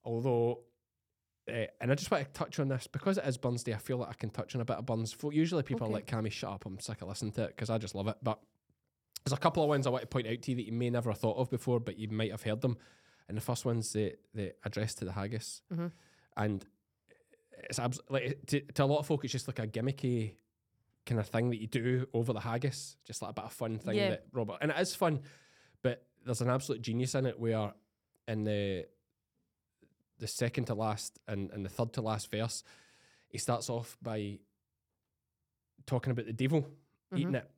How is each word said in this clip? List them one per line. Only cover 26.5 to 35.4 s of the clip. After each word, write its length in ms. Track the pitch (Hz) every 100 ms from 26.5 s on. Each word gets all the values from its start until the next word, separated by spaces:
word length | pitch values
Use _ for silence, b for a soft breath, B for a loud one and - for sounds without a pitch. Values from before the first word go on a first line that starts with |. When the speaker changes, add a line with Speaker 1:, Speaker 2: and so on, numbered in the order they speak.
Speaker 1:
absolute 320 | 131 135 113
genius 320 | 117 117 127
in 100 | 139
it 160 | 131 101
where 320 | 113 110 104 - _ _ _ _ -
in 160 | 110
the, 420 | 107 104 101 92 - _ _ _ _ _ _ _ _ _ _ _ _ _
the 80 | 110
second 400 | - 117 - 117
to 80 |
last 440 | 107 110 107 - - -
and, 240 | 101 98
and 120 | 101
the 40 | 95
third 240 | - 117
to 80 | -
last 280 | 110 107 -
verse, 320 | 104 113 - B B B B B B B
he 80 | 123
starts 320 | - 120 117
off 260 | 117 117 -
by 360 | 120 110 104 101 _ _ _ _ _ _ _ _ _ _